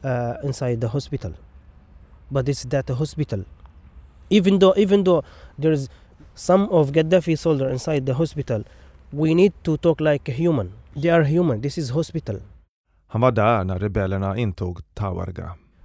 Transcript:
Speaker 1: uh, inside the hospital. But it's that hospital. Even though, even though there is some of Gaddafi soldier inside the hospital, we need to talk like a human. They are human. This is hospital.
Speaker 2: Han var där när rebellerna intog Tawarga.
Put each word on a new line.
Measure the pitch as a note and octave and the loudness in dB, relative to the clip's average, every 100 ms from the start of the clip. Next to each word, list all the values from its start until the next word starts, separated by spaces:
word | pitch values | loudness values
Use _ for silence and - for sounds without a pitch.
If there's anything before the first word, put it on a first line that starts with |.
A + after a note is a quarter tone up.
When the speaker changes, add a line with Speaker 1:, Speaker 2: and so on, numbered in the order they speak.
Speaker 1:
uh, | C#3 B2 A#2+ B2 | -4 -4 -4 -6
inside | C#3+ B2+ B2+ A#2 | -6 -4 -4 -2
the | A#2 | -2
hospital. | C3+ - C#3+ F2 E2 - - - - - - - - - | -4 -6 -8 -8 -12 -18 -20 -20 -20 -20 -20 -20 -20 -6
But | C3+ C3 | -4 -2
it's | C#3 | -4
that | B2 C#3 - | -4 -4 -2
hospital. | B2 D3+ - C#3+ G2+ F#2 - - - - - - - - | -4 -4 -4 -4 -4 -8 -16 -20 -20 -20 -20 -20 -20 0
Even | G#3 F#3+ G3 | 4 4 6
though, | F#3+ F#3+ | 6 4
even | G3+ G3+ | 4 4
though | F#3 E3+ - - - - | 4 2 0 -12 -20 -2
there | D#3 | 0
is | D3+ C3+ - - - - | 0 -2 -12 -20 -20 -20
some | - - F#3 G3+ | -6 2 2 4
of | F3+ C#3 | 2 4
Gaddafi | D3 D#3+ F3+ E3+ D#3 | 2 2 2 2 0
soldier | E3+ D3 C3 | 0 0 0
inside | B2+ - D3+ C3 | -4 -2 -2 -2
the | |
hospital, | C3 D#3+ D3 - A2+ G#2+ - - - - | -2 -2 -4 -4 -6 -6 -16 -20 -20 -12
we | C#3+ D#3+ | -2 2
need | E3+ G3 - | 4 4 2
to | - D#3 | -4 0
talk | E3+ - | 0 2
like | D#3 D3 - | 2 0 -2
a | |
human. | B2 E3+ D3 F#2 G2 - - | -2 0 0 -2 -10 -14 -4
They | E3 | 2
are | E3 | 4
human. | D3 D#3+ F3 A2 | 4 2 2 0
This | C#3 F3 | -4 -6
is | C#3 | -4
hospital. | C#3 D#3+ E3 - G2+ - - _ _ _ _ _ | -4 -4 -6 -8 -8 -12 -20 _ _ _ _ _
Speaker 2:
Han | A2+ | 0
var | B2+ | 2
där | A2 G#2+ A#2 | 2 2 2
när | F#2 F#2 | -2 -4
rebellerna | G#2 G2 F#2+ F#2+ G2 G2 | -4 -2 -2 -2 -2 -2
intog | A2+ F2+ F2+ E2+ - | -4 -4 -8 -8 -12
Tawarga. | - G2+ F2 F2+ F2+ - F2+ _ _ | -8 -6 -6 -8 -10 -12 -16 _ _